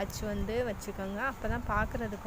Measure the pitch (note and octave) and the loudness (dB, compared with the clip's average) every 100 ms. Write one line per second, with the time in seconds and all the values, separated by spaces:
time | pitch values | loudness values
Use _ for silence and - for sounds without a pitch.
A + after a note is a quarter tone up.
0 | G3 - G#3+ G3+ G3 A3+ B3 G3 - G3 | -4 -2 -2 0 2 2 0 -2 -4 -4
1 | F#3+ G3+ C4 B3 A3+ A#3 A#3+ G#3 A3 B3+ | -4 0 -2 0 0 2 2 2 2 0
2 | A3+ G3+ | -2 -2